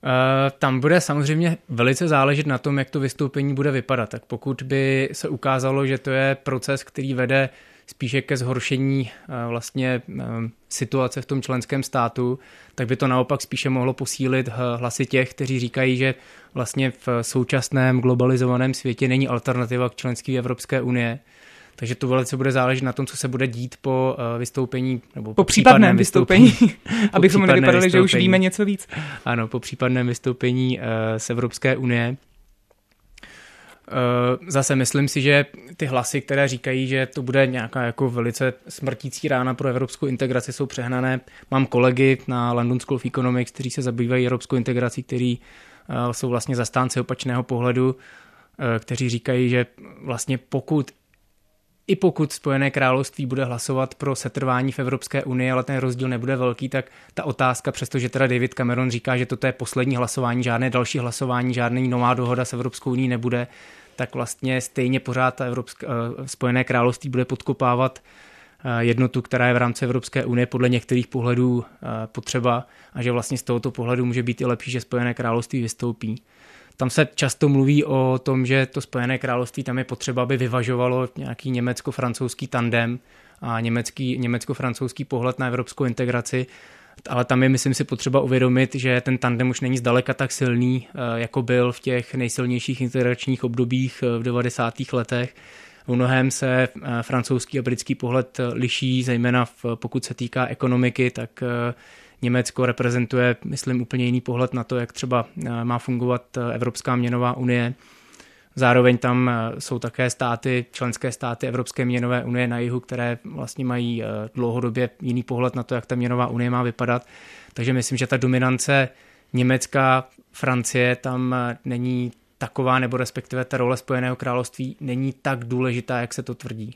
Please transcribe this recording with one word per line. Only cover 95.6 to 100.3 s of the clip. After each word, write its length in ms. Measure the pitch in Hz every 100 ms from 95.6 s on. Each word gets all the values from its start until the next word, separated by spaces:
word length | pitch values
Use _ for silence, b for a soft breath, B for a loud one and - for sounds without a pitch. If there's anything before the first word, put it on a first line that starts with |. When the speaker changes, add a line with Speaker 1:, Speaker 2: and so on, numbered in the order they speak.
| b b -
Speaker 1:
V 80 | 123
mnohém 360 | 127 131 131
se, 360 | - 135 127 127 -
eh, 200 | 135 117
francouzský 560 | 117 127 117 127 - 139
a 20 |
britský 340 | 127 123 - 131
pohled, 440 | 123 127 123 -
eh, 140 | 123
liší, 500 | 117 123 - 131 127
zejména 420 | 127 120 120 123 120
v, 200 | - 120 117
pokud 300 | 120 131 -
se 80 |
týká 340 | 120 120